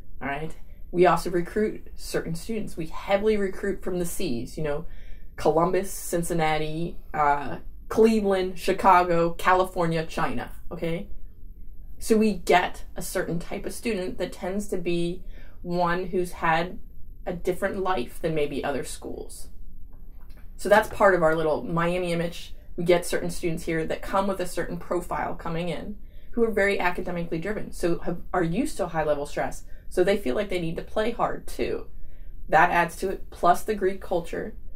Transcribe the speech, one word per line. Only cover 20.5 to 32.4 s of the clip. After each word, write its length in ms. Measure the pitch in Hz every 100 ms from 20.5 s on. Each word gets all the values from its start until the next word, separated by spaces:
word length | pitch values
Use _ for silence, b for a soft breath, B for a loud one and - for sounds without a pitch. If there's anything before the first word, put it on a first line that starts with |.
| -
So 100 | -
that's 220 | 208 220
part 260 | - 202 180
of 80 |
our 140 | 160 160
little 260 | 156 135
Miami 480 | - 165 170 180 180
image. 420 | 170 170 - - b b -
We 80 |
get 220 | 175 175 -
certain 240 | - 170
students 340 | 170 175 165
here 220 | - 165 160
that 160 | -
come 260 | - 196 196
with 140 | 185
a 40 | 180
certain 320 | - 160 175
profile 580 | - 180 170 156 - 160
coming 340 | - 165 180
in 280 | 147 - 208 b b b
who 120 | -
are 80 | 226
very 280 | 208 196 196
academically 600 | 180 180 180 175 170 165
driven. 320 | 185 196 165
So 280 | - 180 170
have, 220 | - 175 -
are 100 | -
used 320 | 165 175 302 -
to 100 | 285
high-level 380 | 160 156 147 147
stress. 380 | - - - b b b
So 160 | - 180
they 100 | 202
feel 200 | 254 220
like 120 | 202
they 140 | 180
need 160 | 165 165
to 40 |
play 300 | - - 214
hard, 340 | 226 - - -
too. 420 | - - - - b b b b b